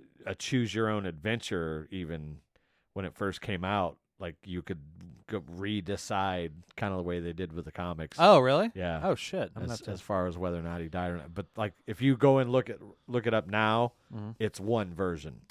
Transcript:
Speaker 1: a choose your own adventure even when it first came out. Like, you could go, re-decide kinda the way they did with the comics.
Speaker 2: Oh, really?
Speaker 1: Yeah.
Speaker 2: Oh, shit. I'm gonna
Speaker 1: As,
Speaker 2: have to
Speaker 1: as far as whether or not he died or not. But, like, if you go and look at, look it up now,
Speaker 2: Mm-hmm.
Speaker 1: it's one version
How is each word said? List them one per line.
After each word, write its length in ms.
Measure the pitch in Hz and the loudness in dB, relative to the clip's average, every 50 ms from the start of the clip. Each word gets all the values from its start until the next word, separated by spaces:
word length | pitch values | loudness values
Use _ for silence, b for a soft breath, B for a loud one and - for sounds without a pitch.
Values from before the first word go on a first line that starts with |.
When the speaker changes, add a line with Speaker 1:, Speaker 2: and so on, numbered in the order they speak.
| - - _ - - | -20 -20 _ -10 -8
Speaker 1:
a 100 | - 95 | -8 -6
choose 380 | - - - 135 127 120 107 92 | -6 -2 0 2 2 2 2 0
your 160 | 107 113 107 | 0 2 2
own 160 | 107 104 98 | 2 0 -2
adventure 840 | 92 82 76 76 107 113 117 - - 104 90 82 80 80 78 78 - | -4 -4 -4 -2 -2 -2 -2 -2 -2 -2 -2 0 -2 -2 -4 -6 -8
even 480 | - 95 87 76 85 80 76 76 76 71 - _ _ _ _ _ _ _ _ _ - | -8 -8 -6 -6 -6 -8 -8 -10 -12 -14 -16 _ _ _ _ _ _ _ _ _ -8
when 120 | 98 95 | -8 -8
it 100 | 87 - | -8 -6
first 260 | - 104 98 90 - | -4 -4 -4 -4 -4
came 220 | - - 101 90 87 | -4 -4 -4 -2 0
out. 340 | 95 104 104 92 85 - - _ _ _ - | 0 2 2 2 0 -2 -6 _ _ _ -12
Like, 160 | 95 87 80 - - | -10 -10 -10 -12 -10
you 180 | 98 87 87 | -8 -8 -6
could 200 | 80 - 95 80 71 76 80 87 90 87 - - - - | -6 -6 -8 -8 -10 -14 -18 -18 -18 -18 -20 -20 -10 -8
go, 160 | - 101 - - | -6 -6 -6 -8
re-decide 1080 | 85 87 98 101 107 104 90 80 101 101 - - 110 98 95 98 92 90 85 82 78 85 87 - _ | -8 -6 -4 -2 -2 -2 -2 -2 -4 -4 -4 -2 -2 0 0 0 0 -2 -2 -4 -6 -10 -18 -18 _
kinda 220 | - 113 101 95 92 | -4 -4 -2 -2 -2
the 60 | 87 | -2
way 160 | 87 87 87 | -2 -2 -2
they 140 | 85 85 82 | -4 -4 -4
did 200 | 82 92 85 80 | -4 -6 -6 -6
with 120 | 82 82 | -8 -10
the 60 | - | -8
comics. 460 | - - 90 87 87 78 80 76 - - | -8 -6 -6 -4 -4 -6 -8 -6 2 6
Speaker 2:
Oh, 200 | 165 196 208 147 | 8 10 10 10
really? 320 | 127 127 135 156 208 233 - | 10 8 6 4 4 2 -2
Speaker 1:
Yeah. 240 | 95 90 87 82 78 - | -2 -2 0 0 0 0
Speaker 2:
Oh, 120 | 190 156 | 0 0
shit. 360 | - - - - 190 123 - - | 0 -2 -6 -4 -4 -4 -4 -6
I'm 60 | 110 | -6
gonna 120 | 120 123 120 | -6 -6 -6
Speaker 1:
As, 60 | 107 | -6
Speaker 2:
have 60 | - | -6
to 60 | - | -8
Speaker 1:
as 100 | 98 90 | -10 -8
far 260 | - - 104 95 90 90 | -4 -2 0 0 0 0
as 100 | 85 87 | -2 -2
whether 220 | 90 90 87 85 | -2 -2 -2 -2
or 40 | 82 | -4
not 180 | 85 85 87 | -4 -4 -6
he 80 | 82 80 | -6 -4
died 220 | 78 90 90 90 | -4 -2 -2 -2
or 60 | 87 85 | -4 -4
not. 160 | 73 - 85 | -8 -8 -8
But, 120 | 92 95 - _ | -10 -10 -8 _
like, 180 | - 107 104 - _ _ - | -4 -4 -4 -4 _ _ -10
if 140 | 110 - | -4 2
you 160 | 123 139 135 117 | 4 4 6 8
go 220 | 139 139 135 135 | 8 8 8 6
and 120 | 131 120 | 4 4
look 180 | 123 131 123 - | 2 2 2 0
at, 80 | 110 90 110 101 - _ _ - | -4 -12 -14 -18 -20 _ _ -4
look 200 | 120 123 107 117 | -2 0 2 2
it 60 | 110 | 2
up 140 | 110 - 90 | 2 2 2
now, 460 | 101 107 110 107 110 117 120 120 - _ _ - - | 2 4 4 6 6 4 4 2 0 _ _ -14 -12
Speaker 2:
Mm-hmm. 180 | 110 104 104 117 - | -10 -10 -10 -4 -2
Speaker 1:
it's 200 | 110 107 - - | -2 -2 -2 -4
one 340 | 95 104 117 113 104 90 87 | -2 0 2 2 0 -2 -2
version 480 | 80 95 92 85 78 73 78 65 53 - - | -2 0 0 0 -2 -6 -10 -14 -14 -14 -10